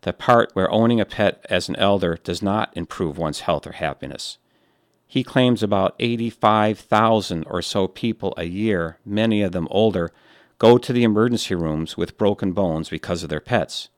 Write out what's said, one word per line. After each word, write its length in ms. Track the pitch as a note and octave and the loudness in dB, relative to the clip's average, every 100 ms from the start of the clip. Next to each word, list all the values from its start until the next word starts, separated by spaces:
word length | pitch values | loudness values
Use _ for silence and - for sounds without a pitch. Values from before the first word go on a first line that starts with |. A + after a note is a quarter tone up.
the 120 | - | -6
part 380 | E2+ - A#2+ A2+ | -6 4 4 4
where 160 | - F#2 | 0 0
owning 320 | G#2+ A#2 A#2 | 2 2 2
a 40 | G2+ | -2
pet 380 | - G2+ - - | 0 0 0 -2
as 180 | F#2 F2 | -4 -2
an 80 | - | -2
elder 420 | G2 G2+ F2 E2 | 2 2 0 -4
does 200 | - G#2 | -6 -4
not 280 | G2 G#2 - - | -2 -2 -4 -6
improve 400 | E2+ - F2+ D2 | -10 -6 -6 -4
one's 240 | D#2+ D2 | -6 -4
health 240 | - D#2 - | -2 -4 -4
or 60 | |
happiness. 680 | - D#2+ C#2 C#2 B1+ - - _ _ _ _ _ _ _ | -8 -6 -6 -12 -12 -12 -14 _ _ _ _ _ _ _
He 160 | - | -4
claims 400 | B2+ C3+ B2+ A#2 | -2 2 2 2
about 320 | G#2 G2+ F#2+ - | 0 2 0 0
eighty-five 760 | A#2+ A#2 A2+ - A2+ G#2+ G#2+ G#2 | -4 -2 -4 0 2 4 2 -2
thousand 680 | - G#2+ A2+ A2 F#2 E2+ D#2 | 0 2 4 2 0 -6 -6
or 180 | F2+ | -6
so 240 | - G#2 F#2 | -4 -2 -2
people 480 | - A#2+ A2 G2 - | -2 -6 -4 -6 -6
a 60 | |
year, 560 | E2+ F2+ A2 F#2+ E2 - | -8 -4 -2 0 -2 -8
many 380 | - G2+ A2+ G#2+ | -6 -2 0 2
of 120 | G2+ | 0
them 140 | F2+ E2 | -2 -2
older, 420 | F#2+ A2 F#2 E2+ _ _ _ _ _ | 2 2 2 -4 _ _ _ _ _
go 180 | A2+ A#2+ | 6 6
to 160 | - | 6
the 100 | B2 | 2
emergency 520 | A#2 G#2 A#2 A#2 - F#2 | 4 4 2 0 -2 -4
rooms 420 | E2 D#2 D#2+ - | -2 -2 -4 -4
with 200 | F2 - | -6 0
broken 340 | G#2 G2+ G2+ | 0 0 -2
bones 380 | F2+ F#2+ D#2+ D#2 | -2 -2 -2 -6
because 340 | E2 - F2 | -10 -6 -6
of 60 | E2 | -4
their 120 | D2+ | -8
pets. 480 | - A#2 E2 - - | -2 -2 -2 -8 -14